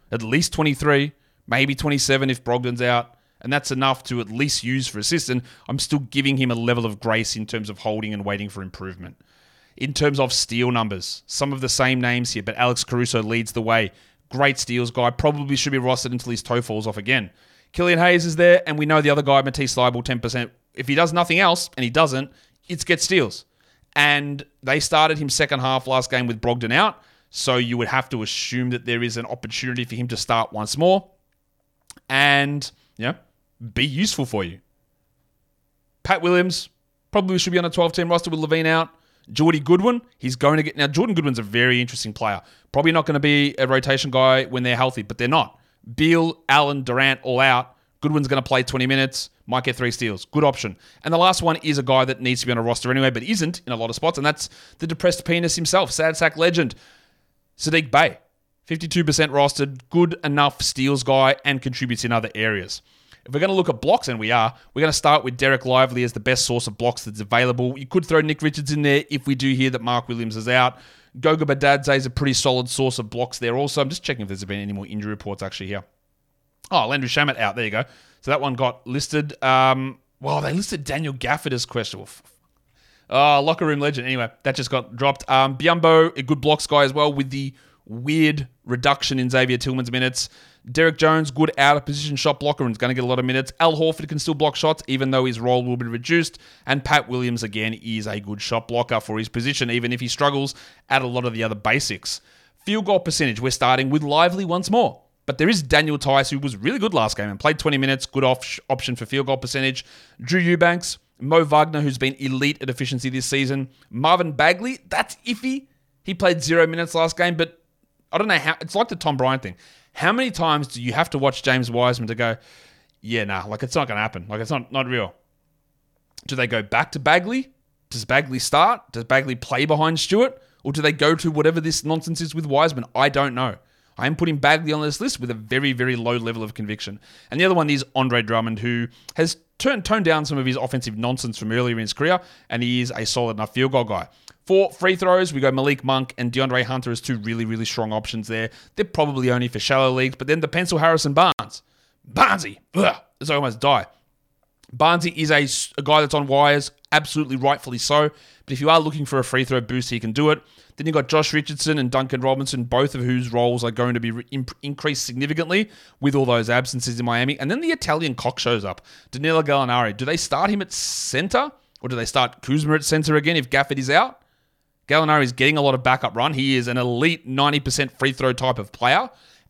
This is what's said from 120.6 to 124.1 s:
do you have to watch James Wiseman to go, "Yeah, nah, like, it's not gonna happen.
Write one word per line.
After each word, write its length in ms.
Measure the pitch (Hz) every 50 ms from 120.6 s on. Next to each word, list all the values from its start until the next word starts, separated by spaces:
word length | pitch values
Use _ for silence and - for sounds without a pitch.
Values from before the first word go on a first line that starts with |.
| 143
do 160 | - - 120
you 100 | 120 123
have 160 | 117 147 170 -
to 80 | - 139
watch 240 | 135 139 131 -
James 280 | - 135 127 127 123 120
Wiseman 380 | 117 120 123 127 123 120 117 107
to 80 | 113
go, 200 | 117 120 117 113 - _ - - - - _ _ _ _ _ _ _
"Yeah, 240 | - 107 117 113 104
nah, 220 | 101 98 92 90
like, 160 | 104 107 107
it's 140 | 143 123 -
not 100 | 165 139
gonna 140 | 123 107 104
happen. 260 | 107 110